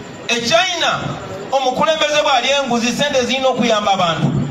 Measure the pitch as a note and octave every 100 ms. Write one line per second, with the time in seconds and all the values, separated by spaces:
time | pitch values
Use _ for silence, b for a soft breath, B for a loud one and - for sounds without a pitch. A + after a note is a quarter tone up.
0 | - - - A#3 A#3 E4 F#4 E4+ C#4 G3+
1 | C#3 - - - - C4+ B3+ B3+ D4+ D#4
2 | D4+ D4+ D4 B3+ B3 C#4 B3+ A#3 A#3+ B3+
3 | C#4+ C4+ A3+ C4 C4 F#3 A#3 G#3+ G3+ F#3+
4 | E3+ D#3 - - -